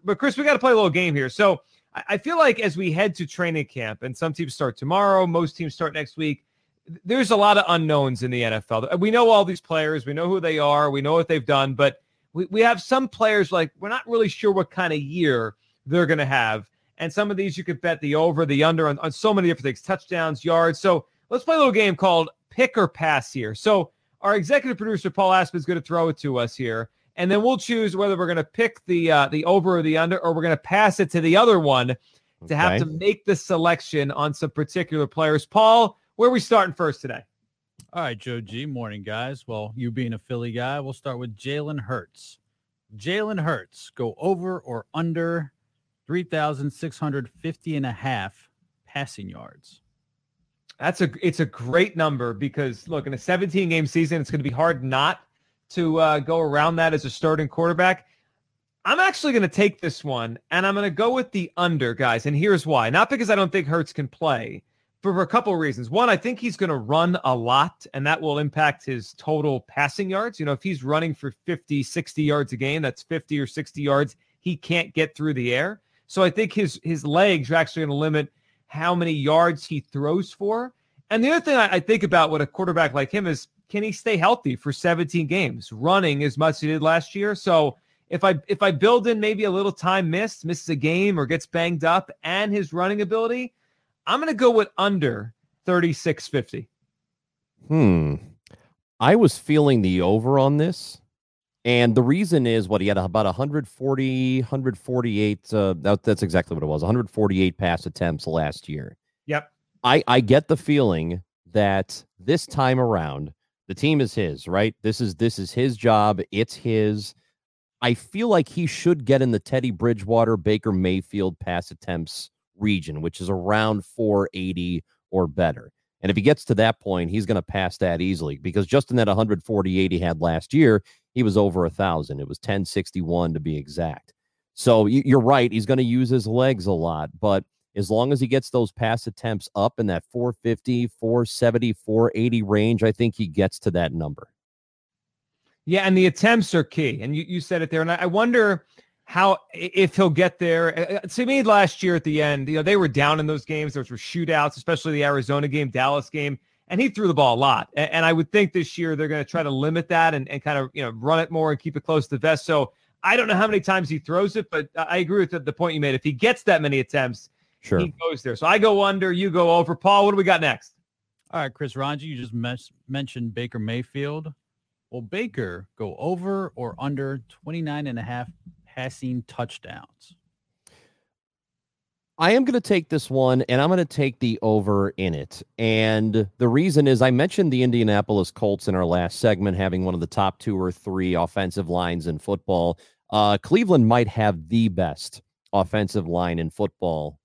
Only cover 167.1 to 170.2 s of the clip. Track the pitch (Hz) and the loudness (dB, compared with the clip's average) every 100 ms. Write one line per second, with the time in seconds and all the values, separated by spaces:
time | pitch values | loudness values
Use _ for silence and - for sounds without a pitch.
167.1 | 113 - _ _ _ - 95 175 - 165 | -6 -16 _ _ _ -2 0 0 -4 -6
168.1 | 143 131 110 160 208 214 202 196 196 190 | -4 -6 -2 2 4 4 4 2 0 -2
169.1 | 180 196 170 170 170 165 165 196 202 202 | 0 0 2 4 4 2 0 4 4 4
170.1 | 196 | 4